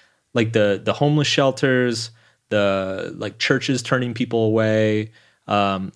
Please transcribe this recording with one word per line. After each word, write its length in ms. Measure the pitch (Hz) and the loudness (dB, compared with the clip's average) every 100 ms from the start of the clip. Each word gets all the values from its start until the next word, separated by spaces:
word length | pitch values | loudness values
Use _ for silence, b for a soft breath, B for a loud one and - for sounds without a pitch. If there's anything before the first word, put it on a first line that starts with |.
| b b b | b b b
like 180 | 120 113 | -2 0
the, 280 | 113 104 98 | 2 2 0
the 80 | - | -2
homeless 340 | 98 147 151 143 | 0 2 2 0
shelters, 840 | - 139 131 139 127 123 113 113 b b b - | 2 2 2 2 2 0 -2 -8 b b b -4
the, 640 | 107 101 98 95 95 - - | 0 2 0 -2 -6 -8 -8
like, 220 | 107 - | -10 -4
churches 440 | - 135 - 127 | 0 0 0 -2
turning 300 | 123 131 123 | 0 -2 -2
people 300 | 113 117 117 | -4 -2 0
away. 640 | 110 110 110 110 107 107 107 b b b - | 2 2 2 2 2 0 -4 b b b -2
Um, 420 | 104 101 98 95 | 0 0 -2 -6